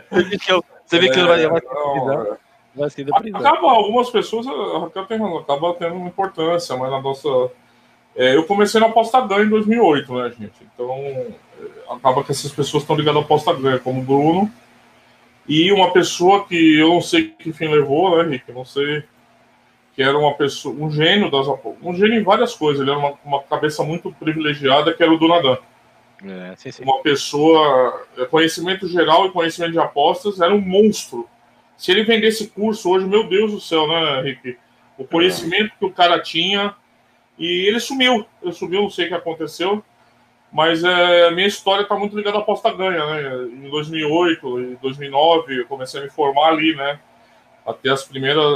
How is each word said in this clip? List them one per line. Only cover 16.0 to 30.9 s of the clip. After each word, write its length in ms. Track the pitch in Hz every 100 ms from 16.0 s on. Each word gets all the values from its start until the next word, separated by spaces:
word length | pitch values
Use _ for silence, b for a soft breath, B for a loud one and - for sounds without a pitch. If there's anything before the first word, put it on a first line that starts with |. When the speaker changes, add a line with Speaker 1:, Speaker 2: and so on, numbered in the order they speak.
| 160 - 180 196 202
Speaker 2:
que 340 | 170 160 156
eu 100 | 160
não 120 | 175
sei 260 | 170 170 160
que 240 | - 165
fim 140 | 156 160
levou, 500 | 151 135 147 190 165
né, 120 | 170
Rick? 160 | 127 -
Eu 80 | 123
não 100 | 127
sei, 380 | 139 143 151 147 _ _ _ _ _ _ _ _
que 80 | -
era 160 | 135 147
uma 160 | 147
pessoa, 400 | 143 139 - 143 131
um 140 | 156
gênio 400 | 151 165 202 175
das 180 | 139 139
apo-, 300 | - 104 -
um 100 | 170
gênio 260 | 180 214 233
em 40 |
várias 320 | 185 226 240 -
coisas, 260 | 151 139
ele 80 | 135
era 80 | 147
uma, 140 | 143 - 143
uma 180 | 139
cabeça 400 | - 143 151 151
muito 280 | 151 175 -
privilegiada, 800 | - 156 156 151 143 135 143 151
que 100 | 160
era 80 | 165
o 40 | 160
Donadan. 400 | 160 175 135 123 - _ _ _ _ _ -
Speaker 1:
É, 300 | - - 92
sim, 160 | 131
sim. 120 | -
Speaker 2:
Uma 180 | 127 131
pessoa, 1040 | 151 139 - 147 156 160 151 131 123 - - -
é, 80 | 127
conhecimento 600 | 160 160 170 175 190 185
geral 400 | 175 156 165 190
e 40 |
conhecimento 420 | 185 165 165 170
de 60 | 165
apostas, 600 | 147 143 156 180 208 190
era 140 | 175
um 80 | 208
monstro. 640 | 185 190 214